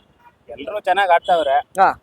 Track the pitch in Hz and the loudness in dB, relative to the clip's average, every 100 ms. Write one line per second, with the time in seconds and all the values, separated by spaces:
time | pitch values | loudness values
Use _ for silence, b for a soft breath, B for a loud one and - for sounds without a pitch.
0 | _ _ _ _ - 120 143 208 190 190 | _ _ _ _ -20 -16 -12 -8 -2 0
1 | 190 170 - 175 139 143 - 185 180 127 | 2 2 2 -2 0 -2 -2 0 0 0